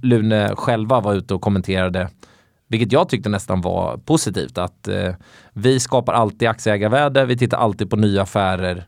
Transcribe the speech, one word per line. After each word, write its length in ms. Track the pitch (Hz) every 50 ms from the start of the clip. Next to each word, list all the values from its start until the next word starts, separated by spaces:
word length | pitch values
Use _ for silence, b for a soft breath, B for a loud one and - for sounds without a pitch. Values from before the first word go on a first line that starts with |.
Lune 500 | - 123 120 110 107 110 110 107 104 101 101
själva 440 | - - 127 117 110 107 110 131 117
var 140 | 101 104 101
ute 200 | 95 90 - 98
och 80 | 90
kommenterade, 680 | - 107 98 95 90 - 95 92 92 90 87 92 90 87 - b b b b b b b b b b -
vilket 240 | 113 110 120 120
jag 180 | 123 151 180 -
tyckte 200 | 135 104 - 104
nästan 320 | 104 92 - - 95 92
var 360 | 87 90 87 92 90 - 60 -
positivt, 600 | - - 156 156 - 110 92 101 71 62 62 87
att, 300 | 90 90 _ _ - 101
eh, 260 | 95 95 95 92 90 - B B B B B B B
vi 260 | 104 101 127 135 127
skapar 340 | - - 139 123 113 - 90
alltid 340 | 117 113 104 - - 120 113
aktieägarvärde, 800 | 113 - - 110 104 101 104 107 120 143 147 143 131 135 135
vi 120 | 123 127 123
tittar 200 | 123 120 - -
alltid 320 | 120 107 95 - 104 92
på 60 | 107
nya 260 | 104 107 104 98 98
affärer, 680 | 95 90 - 104 98 92 92 90 92 90 90 90 90